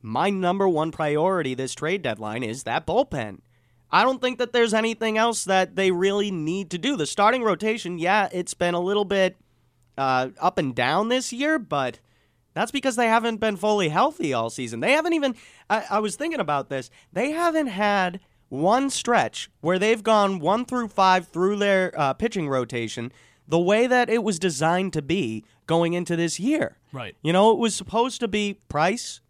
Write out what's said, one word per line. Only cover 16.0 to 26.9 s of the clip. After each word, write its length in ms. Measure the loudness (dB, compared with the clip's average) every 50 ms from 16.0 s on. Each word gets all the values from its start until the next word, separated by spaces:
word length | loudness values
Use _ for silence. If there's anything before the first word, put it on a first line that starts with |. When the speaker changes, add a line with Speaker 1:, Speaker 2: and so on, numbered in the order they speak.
| -2 -2 -4
Speaker 1:
thinking 240 | -4 -6 -6 -4 -4
about 280 | -2 -2 -2 -2 -2
this, 220 | -4 -6 -8 -8 -10 _ -20 _ _ -4
they 180 | -4 -4 -2
haven't 360 | -2 0 0 0 2 0 -2
had 520 | -2 -2 0 0 2 2 2 0 -2 -4 -8 _ _ _ _ _ _
one 400 | -4 0 2 2 4 2 2 0
stretch 600 | -4 -4 -2 2 2 2 2 0 -4 -10 -14 -14 _ _
where 180 | -2 -2 0 2
they've 240 | 2 2 2 2 2
gone 360 | 2 4 4 4 2 0 0
one 260 | 0 0 0 0 0
through 240 | -2 -4 -4 -4 -4
five 380 | 0 4 4 6 4 4 0
through 300 | -4 -4 0 0 0 2
their, 360 | 2 2 2 2 2 2 0 -2
uh, 160 | 0 0 0 0
pitching 360 | 0 -4 -4 -2 -2 -2 0
rotation 640 | 0 -2 -2 -2 -4 -6 -6 -6 -6 -8 -8 -8 -10 _ _ _ _ _ _
the 120 | 0 0 2
way 280 | 4 4 4 4 4
that 220 | 4 4 2 2 2
it 140 | 0 0 0
was 160 | 0 -2 0
designed 520 | -2 -2 -2 0 0 2 2 2 0 -2 -4
to 80 | -6 -4
be 420 | -2 -2 -2 -2 -4 -4 -8 -10 _ _ _ _
going 260 | 0 2 2 2 2 0
into 220 | -2 -2 -2 -2
this 240 | -2 -2 -2 -2 -2
year. 380 | -2 0 0 0 -2 -4 -6 _ _ _